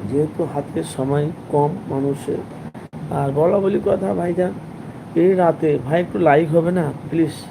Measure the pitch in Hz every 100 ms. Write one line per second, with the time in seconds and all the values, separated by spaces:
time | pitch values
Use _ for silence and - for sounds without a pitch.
0 | 104 135 151 - 156 143 139 165 160 -
1 | 135 143 147 170 - 147 147 185 - 139
2 | 139 139 - - - - - - - -
3 | 151 151 143 139 165 202 196 208 202 196
4 | 190 190 170 170 185 196 - - - -
5 | - 165 180 190 170 147 156 143 127 165
6 | 175 202 165 143 165 165 165 180 151 -
7 | - 160 156 - -